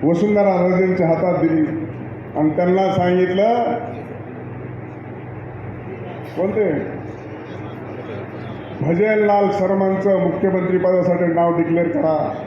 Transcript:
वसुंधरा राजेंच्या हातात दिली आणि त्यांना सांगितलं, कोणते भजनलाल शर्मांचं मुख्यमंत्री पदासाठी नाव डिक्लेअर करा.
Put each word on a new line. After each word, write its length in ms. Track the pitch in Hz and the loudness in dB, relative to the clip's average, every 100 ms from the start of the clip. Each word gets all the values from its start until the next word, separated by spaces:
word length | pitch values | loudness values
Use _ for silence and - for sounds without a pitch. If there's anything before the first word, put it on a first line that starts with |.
| 147 | 2
वसुंधरा 540 | 170 208 208 196 180 | 2 4 4 4 4
राजेंच्या 460 | 180 185 185 180 165 | 4 4 2 2 2
हातात 300 | 160 180 165 | 2 2 2
दिली 280 | 160 160 151 - - - - - - - | 2 2 0 -2 -6 -10 -12 -12 -10 0
आणि 120 | 156 | 0
त्यांना 420 | 151 175 185 190 | 2 2 4 2
सांगितलं, 720 | 185 180 180 180 185 214 233 - - - - - - - - - - - - - - - - - - - - - - - - - - - 156 | 2 2 2 2 2 2 2 0 -2 -6 -10 -12 -12 -12 -12 -12 -12 -12 -12 -12 -14 -14 -14 -12 -12 -12 -12 -12 -12 -10 -10 -10 -12 -10 -4
कोणते 580 | 190 208 196 151 - - - - - - - - - - - - - 101 - - - - - - | -2 0 0 0 -4 -8 -12 -12 -14 -14 -12 -12 -12 -12 -12 -12 -12 -12 -12 -12 -12 -12 -12 -4
भजनलाल 680 | 139 170 208 214 208 202 196 | 0 2 4 4 4 4 4
शर्मांचं 680 | - 185 196 190 190 196 190 | 2 0 2 2 2 2 2
मुख्यमंत्री 580 | 180 - 196 185 180 185 | 2 2 0 0 2 2
पदासाठी 480 | 180 185 175 170 175 | 4 4 4 2 2
नाव 300 | 165 170 170 | 4 4 4
डिक्लेअर 320 | 160 165 165 | 2 2 2
करा. 460 | 147 160 156 - - | 2 2 2 0 -4